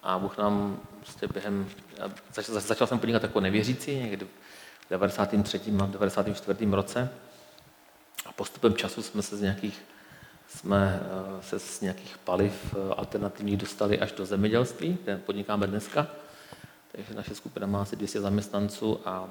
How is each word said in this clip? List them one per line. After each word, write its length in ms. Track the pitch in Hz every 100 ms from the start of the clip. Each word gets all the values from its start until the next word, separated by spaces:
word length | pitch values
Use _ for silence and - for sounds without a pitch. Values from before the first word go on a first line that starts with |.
A 160 | 95 92
Bůh 200 | 98 -
nám 420 | 104 101 101 95 - -
prostě 260 | - - 104
během, 400 | 98 101 101 98 - - 101
já 120 | 101 101 -
začal, 260 | - 107 107
začal 260 | 98 - 120
jsem 120 | 123
podnikat 240 | 113 117
jako 180 | 101 107
nevěřící, 540 | 95 104 107 127 -
někdy 300 | 139 120 98
v 60 | 95 - - - - - -
devadesátém 520 | 92 98 98 101 104
třetím 400 | 98 98 110 101
a 40 | 98
devadesátém 480 | 98 101 104 101
čtvrtém 400 | 98 - 92 107
roce. 340 | 98 95 120 127 - - - - - - - - - - - -
A 60 |
postupem 420 | - - - 117
času 280 | 107 101 -
jsme 200 | 110 104
se 140 | 101 104
z 40 |
nějakých, 420 | 101 95 107 - - - - - - - -
jsme, 520 | - 98 101 98 92 92 92 95 95
eh, 40 |
se 160 | - 95
z 220 | - -
nějakých 380 | 95 92 - -
paliv, 340 | - 92 101 98 -
eh, 200 | 98 95 -
alternativních 600 | 101 104 101 - 104 101
dostali 440 | 101 - 104 104
až 120 | 95
do 140 | - 95
zemědělství, 720 | 98 107 117 123 - 160 180
kde 120 | - 98
podnikáme 500 | - 101 101 104 98
dneska. 400 | 104 - 151 - - - - - - - - -
Takže 220 | - 104
naše 200 | 107 104
skupina 320 | 104 - - 101
má 160 | 101
asi 140 | 98 104
dvě 120 | 101
stě 120 | 107
zaměstnanců 800 | 101 101 101 101 101 - 110 110
a 240 | - 92 95